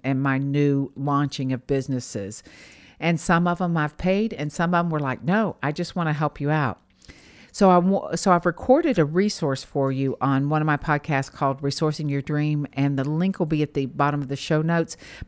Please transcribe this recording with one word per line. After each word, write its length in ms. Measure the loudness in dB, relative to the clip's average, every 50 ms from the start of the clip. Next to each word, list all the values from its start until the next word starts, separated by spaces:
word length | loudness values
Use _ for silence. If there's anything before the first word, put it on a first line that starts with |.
| -4
and 180 | -2 -2 0 0
my 140 | 0 0
new 560 | 0 -2 0 0 2 2 2 2 0 -2 -4 -6
launching 560 | -6 -2 0 0 0 0 -2 -4 -4 -4 -4
of 160 | -4 -4 -2
businesses. 760 | -2 -2 -2 -2 -2 -4 -6 -6 -6 -8 -8 -8 -10 -12 -14 -18 -20 -20 -20 -20 -20 -20 -20 -20 -20 -10 -4
And 180 | -2 -2 -2 0
some 280 | 2 2 2 2 2
of 140 | 2 0 0
'em 160 | -2 0 0
I've 200 | 0 -2 -2 -4
paid, 360 | -2 0 0 0 0 0 -2 -4
and 180 | -6 -8 -6
some 220 | -4 -2 -2 0 2
of 120 | 0 0
'em 40 | 0
were 100 | -2 -2
like, 240 | -2 -2 -4 -4 -2
"No, 320 | 0 0 0 0 -2 -4 _ -4
I 80 | -4
just 240 | -4 -4 -6 -6 -4
wanna 160 | -4 -2 -2
help 300 | 0 0 -2 -4 -4 -2
you 80 | -2 0
out." 320 | 0 0 0 -2 -4 -6 _ _ _ _ -20 -20 -20 -20 -20 -20 -20 -20 -20 -8
So 180 | 0 4 6 8
I 80 | 8
wa-, 380 | 6 6 4 2 0 0 -2 -4
so 160 | 0 4 4
I've 140 | 4 4 4
recorded 540 | 0 -2 0 4 4 4 6 4 4 4 2
a 60 | 2
resource 580 | 2 2 2 0 0 0 -2 -2 -2 -2 -4 -6
for 260 | -4 -2 0 0 0
you 280 | 0 0 -2 -2 -2 0
on 300 | 0 2 2 2 2 2
one 120 | 0 2
of 40 | 2
my 100 | 0 0
podcasts 560 | 0 0 0 0 0 0 -2 -2 -2 -2 -4
called 300 | -4 -2 -2 -2 0 -2
Resourcing 480 | -4 -4 -2 0 0 -2 -2 -2 -2 -2
Your 120 | -2 -2
Dream, 460 | -2 -2 -2 0 0 0 0 -2 -4 -4 -2
and 260 | 0 0 0 0 0
the 100 | -2 0
link 300 | 0 0 0 0 0 -2
will 60 | -2
be 180 | 0 0 0 0
at 100 | -2 -2
the 120 | -4 -4
bottom 360 | -2 -2 0 0 0 0 -2
of 60 | -4
the 80 | -6 -8
show 260 | -6 -2 0 0 0
notes, 360 | 2 2 0 0 0 -2 -6 -16 -18 -20 -18 -10 2